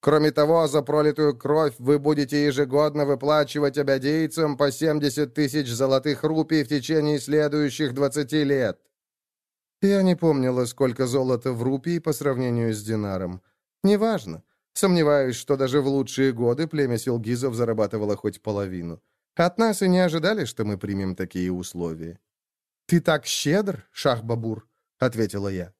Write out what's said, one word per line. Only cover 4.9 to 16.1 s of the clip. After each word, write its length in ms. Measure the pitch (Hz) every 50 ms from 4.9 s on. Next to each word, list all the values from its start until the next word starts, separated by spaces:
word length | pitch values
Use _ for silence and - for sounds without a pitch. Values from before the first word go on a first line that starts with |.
| 151 151 147 147 127 147 151 135 120
тысяч 340 | - 151 135 120 156 143 123
золотых 540 | 117 117 135 131 135 135 131 151 143 - -
рупий 400 | 156 160 160 160 160 165 156 147
в 60 | 117
течение 500 | 147 143 120 - 160 156 151 151 151 143
следующих 760 | 120 - 147 151 151 147 143 151 151 143 120 - 156 139 120
двадцати 500 | 135 143 139 135 151 147 120 151 156 147
лет». 360 | 139 143 135 127 104 92 _ _ _ _ _ _ _ _ _ _ _ _ _ _ _ _ _ _ _ _ _ -
Я 200 | 196 196 196 190
не 140 | 185 180
помнила, 480 | 170 - 165 151 139 127 127 127 127 123
сколько 420 | 117 - - 139 127 117 113 135
золота 460 | 123 120 139 131 127 127 120 - 131 127
в 100 | 117 117
рупии 360 | 131 135 139 123 170 170 170
по 140 | 160 160 147
сравнению 600 | - 143 143 135 123 131 123 120 117 117 117 110
с 100 | 104 104
динаром. 600 | 107 113 107 104 101 95 92 92 87 90 92 _ _ _ _ _ _ _ _ -
Неважно. 600 | 190 208 202 214 226 220 175 117 - 131 - _ _ _ _ _ _ _
Сомневаюсь, 640 | - - 196 180 170 156 147 147 143 135 131 123
что 200 | 120 - - 147
даже 240 | 131 135 131 123 147
в 60 | 135
лучшие 460 | 135 139 139 135 -